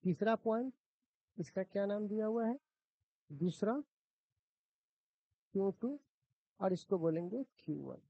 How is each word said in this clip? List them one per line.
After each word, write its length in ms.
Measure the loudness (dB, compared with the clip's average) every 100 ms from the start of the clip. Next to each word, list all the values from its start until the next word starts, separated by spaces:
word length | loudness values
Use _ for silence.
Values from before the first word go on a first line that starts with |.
तीसरा 320 | 0 2 2 2
पॉइंट, 380 | 2 0 0 -8 _ _ _ _ _ -10
इसका 260 | -6 -4
क्या 220 | -2 0 0
नाम 220 | 0 -2
दिया 180 | 0 0
हुआ 200 | 2 0
है, 100 | -2 _ _ _ _ _ _ _
दूसरा 500 | -2 0 2 0 0 -4 _ _ _ _ _ _ _ _ _ _ _ _ _ _ _ _
क्यू 160 | -2 0
टू 280 | 0 -6 -6 _ _ _ _ _ _
और 140 | -2
इसको 240 | -2 0 2
बोलेंगे 460 | 2 2 -2 -4 -6 _
क्यू 160 | -6 -6
वन। 220 | -6 -12 _